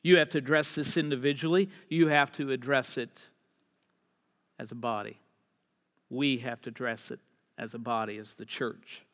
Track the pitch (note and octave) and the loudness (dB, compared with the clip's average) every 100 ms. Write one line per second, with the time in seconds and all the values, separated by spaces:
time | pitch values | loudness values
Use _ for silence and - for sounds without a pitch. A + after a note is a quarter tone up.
0 | E3+ F3+ D3+ D3+ C3 D#3 D3 - C#3 E3+ | 8 6 6 0 2 2 2 -4 -2 -2
1 | D3+ C3+ C#3 C#3+ D#3+ F3+ G3 - - D#3+ | 0 0 0 0 2 2 2 -6 -4 2
2 | D#3 D3 C#3 - C#3 C3 B2 C#3 B2 - | 6 6 2 -2 -4 -4 0 0 0 -8
3 | A#2 - - _ _ _ _ _ _ _ | -8 -12 -20 _ _ _ _ _ _ _
4 | _ _ _ _ _ - A#2+ A#2+ A#2 G#2+ | _ _ _ _ _ -16 -14 -8 -4 -4
5 | G#2 - _ _ _ _ _ _ _ _ | -6 -14 _ _ _ _ _ _ _ _
6 | _ B2+ C#3+ B2+ B2+ A#2 B2+ A2+ B2 A2+ | _ -2 0 0 -4 -8 -12 -6 -6 -6
7 | - - _ _ _ - A#2 A#2 A#2 A#2 | -10 -14 _ _ _ -14 -12 -10 -4 -2
8 | G#2+ G#2 G#2+ - A2 - A#2+ - - - | -2 -8 -14 -18 -14 -6 -6 -8 -18 -20
9 | _ | _